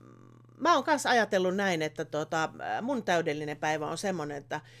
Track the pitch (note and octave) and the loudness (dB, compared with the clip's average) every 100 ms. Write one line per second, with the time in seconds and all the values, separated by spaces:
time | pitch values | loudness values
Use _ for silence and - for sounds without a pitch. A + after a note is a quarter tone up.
0 | B1+ - - G1+ - - D#4 D#4+ C4+ D4 | -20 -20 -20 -20 -20 -2 4 4 4 0
1 | - B3 G#3+ G3 F#3 F#3 G3 E3+ D#3 - | 4 2 4 2 2 2 0 0 -2 -4
2 | D#3 D3+ D3+ E3 D#3 D2+ C#2+ G#2+ A3+ C4+ | -4 -4 -2 -2 -2 -4 -6 -4 -2 -2
3 | G3+ F3 D#3+ D3 D3 D3 D#3 D#3 D3+ D#3+ | 0 0 0 -2 -6 -4 -2 -2 -4 -4
4 | G3+ F3+ D3 D3 - D3+ - - | -4 -4 -4 -8 -8 -10 -10 -20